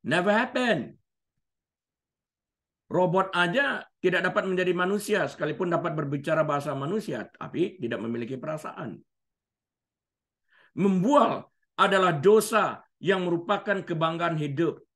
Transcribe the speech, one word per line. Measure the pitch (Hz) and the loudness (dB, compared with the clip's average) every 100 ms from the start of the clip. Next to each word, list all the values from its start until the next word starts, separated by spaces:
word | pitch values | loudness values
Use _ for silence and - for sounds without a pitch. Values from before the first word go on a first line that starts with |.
Never | - 165 180 | 0 0 4
happen. | 208 247 254 247 165 110 - _ _ _ _ _ _ _ _ _ _ _ _ _ _ _ _ _ _ _ | 2 2 0 0 0 -2 -14 _ _ _ _ _ _ _ _ _ _ _ _ _ _ _ _ _ _ _
Robot | 170 180 185 190 175 | 2 4 2 0 0
aja | 175 226 277 - - _ | 0 2 0 -4 -10 _
tidak | 180 175 180 | 0 2 0
dapat | 208 190 | 0 -2
menjadi | 185 185 | 0 0
manusia, | 175 185 202 - 202 143 | 0 0 -2 0 0 -2
sekalipun | - 147 151 180 | -4 -6 -2 -2
dapat | 170 170 | 0 -2
berbicara | 156 147 143 151 156 | -4 -4 -4 -2 0
bahasa | 151 143 143 | 2 0 -2
manusia, | 135 139 214 - 127 104 | -6 -4 -4 -4 -8 -10
tapi | _ - 120 185 - | _ -10 -4 -4 -4
tidak | 120 117 | -6 -6
memiliki | 113 117 117 131 | -4 -6 -6 -8
perasaan. | 143 156 - - 131 85 _ _ _ _ _ _ _ _ _ _ _ _ _ _ _ _ _ | -8 -8 -10 -10 -12 -12 _ _ _ _ _ _ _ _ _ _ _ _ _ _ _ _ _
Membual | - 196 185 196 285 240 - - _ _ - | 0 2 2 4 4 4 0 -8 _ _ 0
adalah | 190 190 185 156 | 2 4 4 4
dosa | 180 220 214 220 170 107 _ _ | 6 6 6 0 0 -4 _ _
yang | 156 190 175 | -2 0 0
merupakan | 170 170 202 208 190 | -2 -2 -2 0 -4
kebanggaan | - 165 160 165 170 160 | -2 -2 -2 0 -2 -2
hidup | 147 139 165 - _ | -4 0 -2 -2 _